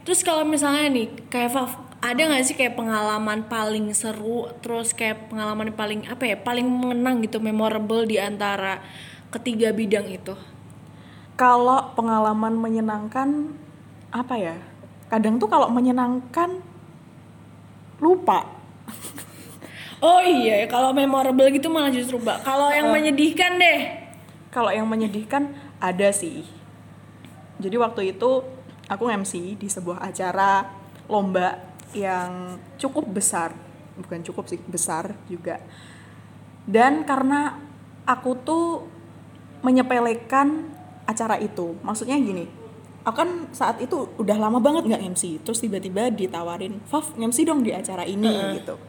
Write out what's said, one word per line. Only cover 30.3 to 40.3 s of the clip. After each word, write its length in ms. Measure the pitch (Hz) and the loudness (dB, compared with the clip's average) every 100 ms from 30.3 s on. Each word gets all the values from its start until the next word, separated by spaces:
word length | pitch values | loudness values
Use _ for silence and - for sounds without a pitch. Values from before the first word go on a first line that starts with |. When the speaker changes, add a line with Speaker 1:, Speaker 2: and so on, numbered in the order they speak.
| 185 196 196 196 - - - - | 2 4 4 0 -10 -18 -20 -2
Speaker 2:
lomba 560 | 208 196 185 180 - - - - | 0 2 2 0 -2 -12 -18 -12
yang 640 | 208 196 185 180 180 180 180 - - | -6 -2 -2 -4 -8 -10 -12 -16 -6
cukup 300 | - 285 285 | -4 -2 -4
besar. 460 | 190 196 180 165 - - - - - | -2 0 0 -4 -8 -18 -20 -20 -18
Bukan 300 | 185 170 170 | -12 -10 -10
cukup 240 | 180 196 | -10 -8
sih, 80 | 170 | -10
besar 540 | 180 175 - 160 180 208 - | -8 -6 -2 -4 -6 -10 -12
juga. 320 | 175 175 - - - - - - - - - - - | -10 -8 -10 -12 -20 -20 -20 -20 -20 -20 -20 -20 -16
Dan 420 | - 208 254 302 294 | 2 6 6 4 0
karena 560 | 269 269 285 294 - - - - - | 0 2 2 0 -6 -16 -20 -20 -10
aku 300 | - 247 254 254 | -2 -2 -2 -4
tuh 540 | - 330 339 320 - - - - - - - - | -2 0 0 -4 -8 -18 -20 -20 -20 -20 -20 -4
menyepelekan 1040 | 254 254 254 247 233 226 - | 2 4 4 2 2 -2 0